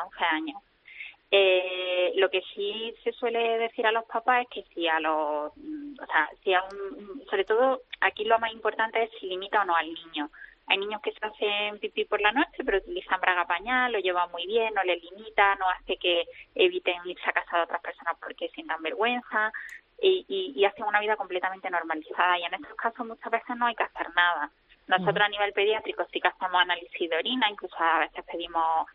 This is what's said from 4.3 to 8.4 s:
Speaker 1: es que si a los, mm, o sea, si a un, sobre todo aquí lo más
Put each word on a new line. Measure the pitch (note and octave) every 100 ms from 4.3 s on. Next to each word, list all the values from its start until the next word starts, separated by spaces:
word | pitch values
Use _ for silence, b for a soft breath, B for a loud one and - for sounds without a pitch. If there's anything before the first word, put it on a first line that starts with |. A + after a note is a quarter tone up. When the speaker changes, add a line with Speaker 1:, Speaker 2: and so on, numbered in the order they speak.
| B3
Speaker 1:
es | B3
que | G3+ -
si | - E3
a | D#3+
los, | D#3+ D#3 D3 D3+ D3+ -
mm, | D#4 D4+ - -
o | -
sea, | D#3 D3+ -
si | G3
a | F#3
un, | F#3+ G3 G3 G3 G3+ F#3 -
sobre | G3
todo | F#3+ A3 C4 B3+ - -
aquí | G4 -
lo | G#3+
más | A3+